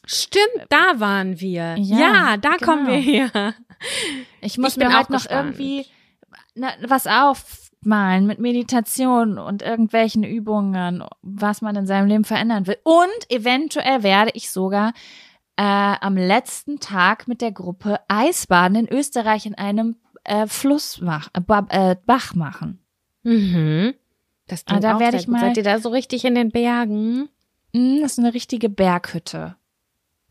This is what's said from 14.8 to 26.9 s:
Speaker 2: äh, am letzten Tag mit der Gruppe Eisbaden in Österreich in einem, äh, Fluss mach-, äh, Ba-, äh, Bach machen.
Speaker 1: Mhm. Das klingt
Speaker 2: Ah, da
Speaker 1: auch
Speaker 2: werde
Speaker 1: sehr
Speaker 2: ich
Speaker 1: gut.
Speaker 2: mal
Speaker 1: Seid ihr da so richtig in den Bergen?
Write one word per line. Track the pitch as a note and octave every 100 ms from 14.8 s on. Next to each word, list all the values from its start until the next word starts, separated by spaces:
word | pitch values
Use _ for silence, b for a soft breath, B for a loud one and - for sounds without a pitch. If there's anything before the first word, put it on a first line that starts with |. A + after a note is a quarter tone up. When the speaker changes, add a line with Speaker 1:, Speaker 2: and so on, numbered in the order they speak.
| A3 - B B B B _ -
Speaker 2:
äh, |
am | G3+ G3+ G3+ G3+ G3 F#3+
letzten | F#3 A3 - - - C#4+
Tag | - G3 F3+ A3 -
mit | A#3+
der | A#3
Gruppe | F#3+ F3+ F3+ G#3 G3+ -
Eisbaden | G#3 D4 F4+ - F3+ F3+ G#3+
in | A3+
Österreich | C4 C#4+ B3 A3 G#3+ G#3+
in | G3+
einem, | G3+ G#3 A3+ A#3 _ _ -
äh, | G#3 G#3+
Fluss | - C#4 D4 - -
mach-, | F3 D3+ -
äh, | -
Ba-, | F3 G#3 G3+
äh, | F#3+ F#3+ F#3 -
Bach | B3 - F3+
machen. | C#3+ - - - _ _ _ _
Speaker 1:
Mhm. | A#3 A3+ G3 F3 D#3 D#3 A3 C#4 _ _ _ _ -
Das | F3+ -
klingt | G3+
Speaker 2:
Ah, | A3
da | G#3+
Speaker 1:
auch |
Speaker 2:
werde | A#3+
Speaker 1:
sehr | B3
Speaker 2:
ich | F3
Speaker 1:
gut. | A#3+
Speaker 2:
mal |
Speaker 1:
Seid | A#3+ A#3
ihr |
da | G3+ A3
so | A3+
richtig | B3+ - B3 B3
in | A#3+
den | A#3
Bergen? | A3+ A#3+ A#3+ A3+